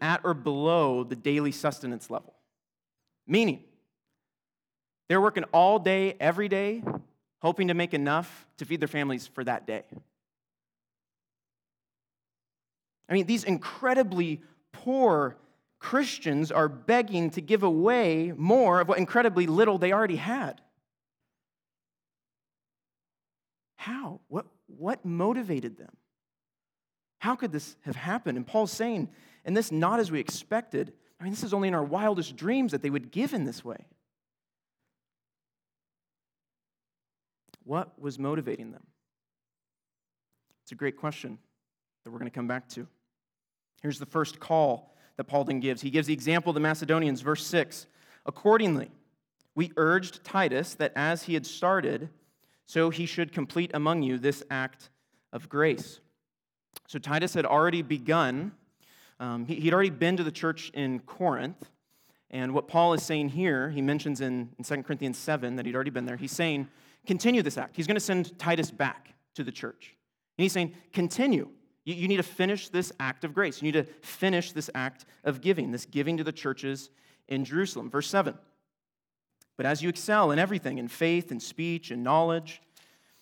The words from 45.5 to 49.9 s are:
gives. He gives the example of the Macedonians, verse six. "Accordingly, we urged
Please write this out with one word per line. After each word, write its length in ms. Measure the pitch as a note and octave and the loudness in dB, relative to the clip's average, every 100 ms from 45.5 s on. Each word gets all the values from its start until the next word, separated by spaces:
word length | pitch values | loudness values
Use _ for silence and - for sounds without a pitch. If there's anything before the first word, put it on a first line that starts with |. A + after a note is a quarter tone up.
| B2+ | 0
gives. 220 | C3 B2 | -2 -4
He 100 | D3 | 0
gives 160 | D#3 D3+ | 0 0
the 60 | |
example 360 | D3+ B2+ E3+ E3+ | -2 0 0 2
of 40 | D3+ | 0
the 60 | |
Macedonians, 600 | D#3 D#3 D#3+ D#3+ D3+ C3 | 0 0 0 2 2 -2
verse 240 | C3+ D3+ - | -2 -2 0
six. 400 | F3 D#3+ - - _ _ - - | 0 0 -6 -18 _ _ -12 -12
"Accordingly, 640 | - G#3 A3 G#3 C#3+ C3+ - _ _ _ _ _ | 0 4 4 4 0 -4 -16 _ _ _ _ _
we 180 | D3 E3+ - | -4 -2 2
urged 460 | D#3+ | 2